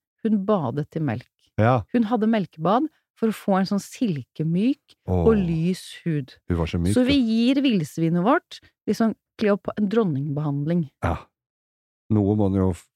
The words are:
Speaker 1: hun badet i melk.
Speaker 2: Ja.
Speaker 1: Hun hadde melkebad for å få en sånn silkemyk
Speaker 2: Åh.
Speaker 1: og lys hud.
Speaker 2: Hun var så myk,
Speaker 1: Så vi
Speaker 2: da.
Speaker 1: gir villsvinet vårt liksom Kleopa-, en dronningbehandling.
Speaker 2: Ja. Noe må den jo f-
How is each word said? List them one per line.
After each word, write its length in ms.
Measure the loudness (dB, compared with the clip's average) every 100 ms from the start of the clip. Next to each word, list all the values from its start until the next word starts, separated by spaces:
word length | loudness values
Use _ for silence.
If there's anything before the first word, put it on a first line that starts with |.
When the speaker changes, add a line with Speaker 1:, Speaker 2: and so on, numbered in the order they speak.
| _ _
Speaker 1:
hun 200 | -2 0
badet 520 | 0 0 0 -4 -6 -4
i 20 |
melk. 280 | -4 -4 -8 _ _ 0
Speaker 2:
Ja. 260 | 2 2 0
Speaker 1:
Hun 100 | -2
hadde 220 | 0 0 0
melkebad 600 | 0 -2 -4 0 0 0 _ _
for 140 | _ -4
å 40 |
få 260 | -2 0 0
en 60 | 0
sånn 120 | -2
silkemyk 1160 | -6 -4 -4 -4 -6 -6 -2 0 0 -2 _ _ -2
Speaker 2:
Åh. 200 | 2 4
Speaker 1:
og 80 | 4
lys 640 | 2 0 -2 -4 -8 -10
hud. 300 | -4 -4 -6 -10 -4
Speaker 2:
Hun 80 | -2
var 80 | 0
så 140 | -2
myk, 120 | 0
Speaker 1:
Så 100 | 2 2
vi 140 | 2
Speaker 2:
da. 20 |
Speaker 1:
gir 400 | 2 2 2 2
villsvinet 600 | 2 0 -2 -2 -2 0
vårt 340 | 2 0 -2 -16 -20 _ -4
liksom 260 | 0 0 -2 _ -4
Kleopa-, 380 | 0 0 -2 -4
en 100 | -2
dronningbehandling. 1040 | 0 0 -2 -4 -4 -4 -2 -2 -2 -2 _
Speaker 2:
Ja. 140 | -6 -6 -8 _ _ _ _ _ _ _ -2
Noe 240 | 0 2
må 140 | 2 2
den 80 | 2
jo 80 | 0
f- 180 | -2 -10